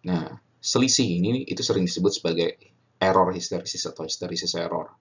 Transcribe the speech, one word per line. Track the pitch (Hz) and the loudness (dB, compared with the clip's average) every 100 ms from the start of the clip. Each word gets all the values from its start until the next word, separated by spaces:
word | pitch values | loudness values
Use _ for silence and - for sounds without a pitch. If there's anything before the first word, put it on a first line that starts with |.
Nah, | 87 87 76 - _ _ | 0 -2 -2 -10 _ _
selisih | - 113 135 139 113 87 | 0 2 4 4 2 2
ini | 98 127 - | 2 0 -2
itu | - | -4
sering | 120 101 90 | 0 2 0
disebut | - 95 - | 2 0 2
sebagai | 85 82 85 - _ _ _ _ | -2 0 0 -2 _ _ _ _
error | 95 92 90 | 4 4 4
histeresis | 92 - 90 - - 80 | 0 -6 -6 -6 -8 -8
atau | - 80 | -8 -8
histeresis | - 87 85 87 85 | -6 -6 -4 -4 -4
error. | 85 - - _ | -4 -4 -6 _